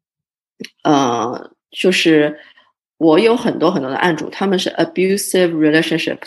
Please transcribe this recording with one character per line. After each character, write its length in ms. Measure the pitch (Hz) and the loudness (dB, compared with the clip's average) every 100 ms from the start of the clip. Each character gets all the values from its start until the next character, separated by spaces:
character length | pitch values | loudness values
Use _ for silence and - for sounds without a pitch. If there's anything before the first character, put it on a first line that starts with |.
| _ _ _ _ _ - - _ | _ _ _ _ _ -20 -20 _
呃， 680 | 156 139 127 117 117 - - _ _ | 0 2 0 -2 -4 -8 -14 _ _
就 200 | - 185 | -2 0
是 480 | 185 170 151 147 151 - _ _ _ _ - | 2 4 4 2 -4 -20 _ _ _ _ 0
我 200 | 160 160 | 4 4
有 180 | 226 247 | 4 2
很 220 | - 135 | -2 0
多 120 | 160 | -2
很 120 | 180 | -2
多 80 | 131 | -4
的 60 | 135 | -2
案 200 | 175 156 | -2 -2
主， 140 | - | -6
他 160 | - 196 | -4 -2
们 120 | 190 | -2
是 120 | - | -2
abusive 800 | - 165 - 190 202 - 185 175 | -2 -4 0 0 -2 -2 0 0
relationship 680 | 160 156 156 165 160 - - | 2 2 2 0 -4 -4 -8